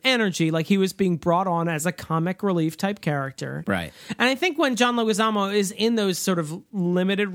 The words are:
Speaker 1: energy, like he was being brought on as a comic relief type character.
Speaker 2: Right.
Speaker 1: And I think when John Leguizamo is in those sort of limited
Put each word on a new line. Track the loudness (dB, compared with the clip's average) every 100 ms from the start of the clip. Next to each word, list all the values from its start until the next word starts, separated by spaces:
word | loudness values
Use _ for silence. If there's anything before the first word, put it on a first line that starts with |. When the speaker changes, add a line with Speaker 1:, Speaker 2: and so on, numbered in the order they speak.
Speaker 1:
energy, | 0 2 2 0 0
like | 0 2
he | 2
was | 2
being | 0 0 0
brought | 2 2 2
on | 0 0
as | -2 -4
a |
comic | -4 -2 -2 0 -2
relief | -2 0 0 -2
type | -4 -4
character. | -2 -2 -4 -8 -8 -6 -4
Speaker 2:
Right. | -2 -4 -10 -12 -2
Speaker 1:
And | -2
I |
think | 0 -2 0
when | 0 2
John | 0 2
Leguizamo | 0 2 0 0 0
is | 0 0
in | 0 0 2
those | 2 0
sort | 0 0
of | -2 -6 -8
limited | -2 2 2 2 0 0